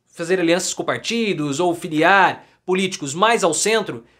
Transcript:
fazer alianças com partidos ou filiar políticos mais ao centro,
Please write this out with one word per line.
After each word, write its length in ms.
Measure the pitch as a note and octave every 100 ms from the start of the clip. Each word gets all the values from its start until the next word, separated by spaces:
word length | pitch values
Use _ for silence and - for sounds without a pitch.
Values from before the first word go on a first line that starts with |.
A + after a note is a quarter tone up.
| _
fazer 260 | - E3+ F#3
alianças 340 | E3 F3+ -
com 100 | -
partidos 760 | E3 A#2+ - A#3 G#3+ D#3 D3 C3+
ou 140 | F3+
filiar 720 | E3 F3 D3+ E3 G3 E3+ - - _ -
políticos 480 | F#3 F#3+ - C#3
mais 300 | D#3+ A3 A3+
ao 100 | F3+
centro, 500 | - G#3 A3 F3+ A#2+ -